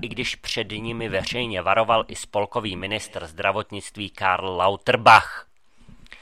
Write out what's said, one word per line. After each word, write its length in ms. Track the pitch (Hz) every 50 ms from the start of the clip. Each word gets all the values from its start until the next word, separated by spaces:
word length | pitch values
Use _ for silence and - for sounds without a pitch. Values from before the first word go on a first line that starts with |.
i 60 | - 117
když 260 | - 127 123 - -
před 360 | - - - - 120 110 98
nimi 380 | 110 107 110 117 117 117 117 107
veřejně 540 | 95 95 92 - - 123 123 117 101 92
varoval 420 | 87 92 98 110 113 107 113 110 107 -
i 80 | -
spolkový 600 | - - - - 104 101 - - 120 107 107 90
ministr 500 | 87 92 95 107 104 - - - 95 82
zdravotnictví 840 | 80 80 85 98 98 98 104 104 - 104 101 - - - 107 101 92
Karl 460 | - - 98 95 90 90 95 95 92
Lauterbach. 880 | 87 90 98 101 - - - - 120 104 120 110 107 - - - - - _ _ _ _ _ _ - - - - - - - - -